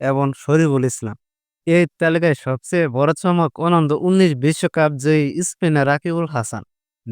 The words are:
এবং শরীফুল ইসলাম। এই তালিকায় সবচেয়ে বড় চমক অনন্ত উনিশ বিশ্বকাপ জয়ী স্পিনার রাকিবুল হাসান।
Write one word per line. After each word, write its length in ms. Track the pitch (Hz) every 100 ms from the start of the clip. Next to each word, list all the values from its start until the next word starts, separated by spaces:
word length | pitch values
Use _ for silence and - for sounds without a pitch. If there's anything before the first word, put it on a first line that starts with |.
এবং 320 | 131 135 139 135
শরীফুল 480 | - 151 165 135
ইসলাম। 320 | 127 - 110 104 _ _ _ _ -
এই 180 | 170 175 -
তালিকায় 360 | 165 165 170
সবচেয়ে 520 | 143 - 131 - 175 160
বড় 240 | 123 147
চমক 460 | 156 185 175 165 -
অনন্ত 320 | 165 175 151
উনিশ 400 | 147 180 190 185
বিশ্বকাপ 560 | 131 139 160 175 - 151
জয়ী 500 | 143 143 156 143 165
স্পিনার 440 | 180 - 175 151 139
রাকিবুল 420 | 147 170 170 165
হাসান। 340 | 143 113 110 - _ _ _ -